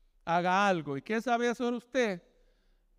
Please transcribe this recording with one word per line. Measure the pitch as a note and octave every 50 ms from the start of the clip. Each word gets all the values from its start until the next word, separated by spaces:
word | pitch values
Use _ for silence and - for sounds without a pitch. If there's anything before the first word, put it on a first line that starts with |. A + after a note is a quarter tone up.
| _ _ _ _ -
haga | E3+ E3 F3+ F3 F#3 F3+ G3 G3+ G3+
algo. | F#3 E3 D3 D3 C#3
¿Y | C#3 -
qué | - G#3+ A#3
sabe | - B3+ A#3 A#3 A#3+ A#3+
hacer | A3+ - B3 A#3+ B3
usted?" | A#3 - _ - C4 A#3+ G#3+ F#3 E3+ - _ _ _ _ _ _ _ _ _ _ _ _ _ _